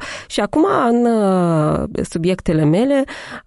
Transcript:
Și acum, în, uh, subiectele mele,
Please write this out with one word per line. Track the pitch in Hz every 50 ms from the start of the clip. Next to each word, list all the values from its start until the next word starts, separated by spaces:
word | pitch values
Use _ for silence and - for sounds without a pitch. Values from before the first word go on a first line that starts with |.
| - - - - -
Și | - - -
acum, | 208 202 - 302 320 392 - - 277 233
în, | 233 240 240
uh, | 240 233 220 208 196 190 185 180 170 165 160 151 151 156 147 139 - - - -
subiectele | - - 170 160 175 185 185 - - 175 156 156
mele, | 147 156 185 240 277 285 277 269 - - - - - - - -